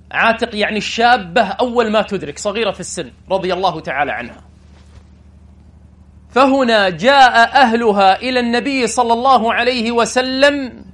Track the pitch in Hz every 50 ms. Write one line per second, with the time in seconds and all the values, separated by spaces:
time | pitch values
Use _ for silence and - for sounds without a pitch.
0 | _ - - 143 190 226 226 226 233 - 202 208 202 160 214 208 - - - 226
1 | 226 240 247 240 185 170 170 240 214 190 196 - 247 247 233 240 233 220 208 220
2 | 196 - 208 180 165 - 185 - - 208 196 233 226 196 180 - 180 - - 180
3 | 151 120 - - _ - 185 190 180 180 180 175 190 185 160 160 - 175 135 135
4 | 147 131 107 110 123 - - - - - - - - - - - - - - -
5 | - - - - _ - - - - - - - - - - - - - - -
6 | - - _ - - - - 240 277 269 269 277 262 233 226 214 196 185 175 151
7 | 185 262 285 277 262 240 226 233 233 233 - 277 269 233 226 233 233 220 196 202
8 | 196 190 190 - 226 254 254 247 240 233 233 240 - 285 269 269 240 214 - 254
9 | 240 233 233 233 247 269 262 240 214 226 202 196 240 247 262 247 214 233 240 233
10 | 226 214 - 247 254 262 262 262 277 285 285 285 269 233 - - - -